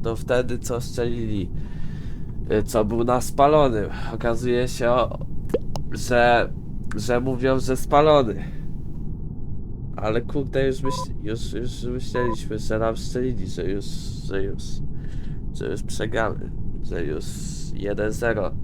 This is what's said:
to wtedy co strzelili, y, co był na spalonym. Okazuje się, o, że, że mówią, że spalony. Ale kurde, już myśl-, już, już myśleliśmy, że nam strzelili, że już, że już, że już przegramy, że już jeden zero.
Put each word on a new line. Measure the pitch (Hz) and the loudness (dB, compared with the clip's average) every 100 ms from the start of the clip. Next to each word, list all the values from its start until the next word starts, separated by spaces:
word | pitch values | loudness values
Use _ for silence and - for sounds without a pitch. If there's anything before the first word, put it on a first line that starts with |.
to | 113 113 | -2 -2
wtedy | - 123 123 123 | 0 2 2 0
co | - 117 | -2 -2
strzelili, | - - 120 120 113 101 90 - - - - - - - - - - | -2 -2 0 0 0 0 0 -2 -4 -2 -2 -2 -4 -4 -4 -4 0
y, | 107 | 2
co | 107 117 110 | 2 2 2
był | 117 | 2
na | 120 123 | 2 2
spalonym. | - - 143 151 143 110 95 - - | 0 4 6 6 4 2 -2 -4 -4
Okazuje | 113 120 117 123 120 123 | -2 0 0 2 2 2
się, | - 120 | 0 2
o, | 123 110 - - - - - - - - | 4 2 -2 -2 -2 0 -2 0 0 0
że, | 117 - 120 120 120 95 - - - - 104 | -2 2 4 6 6 2 -2 -4 -4 -2 -2
że | 107 123 | 2 2
mówią, | 131 123 131 131 | 2 2 2 2
że | 127 127 | 2 0
spalony. | 147 147 156 147 120 95 - - - - - - - - - - - - - - - - | 4 6 8 6 4 0 -4 -4 -4 -4 -4 -4 -4 -4 -6 -6 -4 -2 -4 -6 -6 -4
Ale | 101 117 | 0 0
kurde, | - 151 135 135 135 | 0 -2 0 2 2
już | 127 | 2
myśl-, | 131 127 - - | -2 -2 -4 -4
już, | 101 117 - | -4 -2 -2
już | - 120 - | -2 -4 -4
myśleliśmy, | 117 123 113 127 123 113 - 110 | -4 -2 -2 0 0 0 -2 -2
że | - 110 | 0 2
nam | 113 113 | 2 0
strzelili, | - 127 127 117 90 | -2 -2 0 0 -2
że | - | -2
już, | 87 101 - - - - - | -2 -2 -2 -4 -4 -6 -2
że | 98 | 0
już, | 101 - - - - - - - - - - | 0 0 -2 -2 0 -2 -2 -4 -4 -4 -4
że | - - | -4 -4
już | 101 | -4
przegramy, | - - 107 110 110 - - - 101 - | -2 0 0 0 0 -2 -4 -2 -2 0
że | - 87 76 | -2 0 -2
już | 76 - - - - - | -2 -4 -4 -4 -4 -2
jeden | - 98 101 107 | -2 -2 0 0
zero. | 104 117 110 90 - | 0 0 0 0 -2